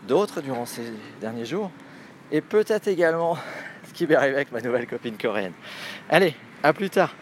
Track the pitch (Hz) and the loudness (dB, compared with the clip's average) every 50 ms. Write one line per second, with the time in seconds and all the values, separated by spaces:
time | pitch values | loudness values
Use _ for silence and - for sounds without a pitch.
0 | - 98 123 170 208 202 - 180 151 135 131 120 120 117 - - 117 117 113 107 | -2 2 2 2 2 2 -4 -8 -6 -6 -6 -6 -6 -6 -8 -10 -10 -10 -10 -12
1 | 101 101 101 - - 110 113 120 117 117 147 190 214 185 - - - - - - | -14 -16 -14 -10 -8 -8 -6 -6 -6 -4 -4 -4 -4 -6 -8 -14 -20 -20 -20 -20
2 | - - - - - - - - - - - 214 214 - 220 214 - 214 190 160 | -20 -20 -20 -20 -12 -2 -2 -2 -2 2 2 2 2 4 0 0 0 -2 2 4
3 | 175 160 165 165 170 170 170 143 - - - - - - - - - - - - | 4 4 4 2 0 0 0 -2 -4 -10 -12 -12 -14 -14 -16 -18 -20 -20 -4 -4
4 | 175 147 156 135 131 139 135 139 143 - 123 117 113 123 120 123 120 - - 120 | 2 4 6 6 6 4 2 0 -2 -2 -4 -4 -2 0 0 0 0 -2 -8 -6
5 | - 120 110 104 - 120 101 107 98 92 85 - - - - - - - - - | -6 -8 -8 -2 -4 -2 -2 0 -4 -4 -8 -12 -16 -16 -14 -14 -12 -12 -14 -14
6 | - - - 165 170 151 151 - - - - - - 143 156 - - 190 - 202 | -4 2 4 4 4 4 0 -4 -16 -20 -14 2 2 2 2 2 -2 -2 2 2
7 | 180 147 - - | 2 2 0 -10